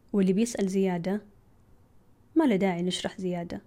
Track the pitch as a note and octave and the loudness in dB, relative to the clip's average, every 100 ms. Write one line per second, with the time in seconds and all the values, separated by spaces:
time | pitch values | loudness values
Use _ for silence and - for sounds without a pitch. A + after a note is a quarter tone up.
0 | - G3+ F#3+ F#3+ A#3 - F#3+ G3 F#3+ F3 | -4 2 4 2 0 0 0 2 0 0
1 | F3+ G#3 - - _ _ _ - _ - | -2 -4 -8 -20 _ _ _ -20 _ -20
2 | _ _ _ D#4+ D4 F#3+ F#3+ F3 F3+ F3 | _ _ _ 0 2 2 2 0 -2 -2
3 | - - F3+ F3 E3+ G3+ | -6 -6 -6 -6 -6 -10